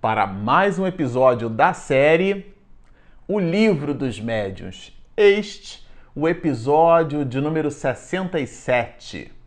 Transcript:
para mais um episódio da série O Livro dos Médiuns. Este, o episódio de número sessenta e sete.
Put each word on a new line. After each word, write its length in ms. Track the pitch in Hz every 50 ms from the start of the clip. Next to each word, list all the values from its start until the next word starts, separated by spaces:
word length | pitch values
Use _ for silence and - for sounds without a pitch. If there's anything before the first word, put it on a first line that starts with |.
para 260 | - 110 110 110 101
mais 500 | 98 95 98 104 107 135 170 196 202 185
um 80 | 175 190
episódio 640 | 185 180 185 156 127 117 127 131 131 123 113 113 117
da 240 | 113 110 143 175
série 800 | 185 - - - 143 131 139 151 160 170 185 196 196 202 185 - - _ _ _ - - - _ - _ _ - - - - -
O 100 | 185 208
Livro 560 | 185 165 165 202 220 220 196 147 147 143 143
dos 240 | - 139 131 110 101
Médiuns. 760 | 110 117 113 110 104 98 95 90 87 92 - - - - - - - - -
Este, 720 | - 208 202 202 214 208 208 - - - - - - - - - - - _ _
o 120 | 139 147 160
episódio 960 | 175 165 - 160 135 117 113 131 147 156 165 165 165 170 165 151 143 147 143
de 160 | 127 117 135
número 300 | 143 151 160 160 151 147
sessenta 680 | 143 - - 139 123 - - - - 185 190 175 185 160
e 60 | 135 117
sete. 840 | - - - - 127 123 117 - - - - - - 82 62 - - - -